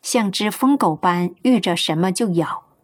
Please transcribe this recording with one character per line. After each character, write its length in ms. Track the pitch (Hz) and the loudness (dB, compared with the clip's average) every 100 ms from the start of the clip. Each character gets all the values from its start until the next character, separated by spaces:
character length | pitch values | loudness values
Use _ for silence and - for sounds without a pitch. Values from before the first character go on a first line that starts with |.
像 280 | - 247 208 | -2 0 0
只 200 | 190 214 | -2 -4
疯 260 | 202 262 277 | 0 0 2
狗 180 | 196 156 | 2 0
般 380 | 185 175 175 - | 0 2 -2 -2
遇 180 | 247 247 | 2 2
着 160 | 180 170 | 2 -2
什 220 | - 160 | -2 0
么 140 | 185 | 0
就 180 | 180 233 | 0 -2
咬 320 | 170 156 - _ _ | 0 -2 -6 _ _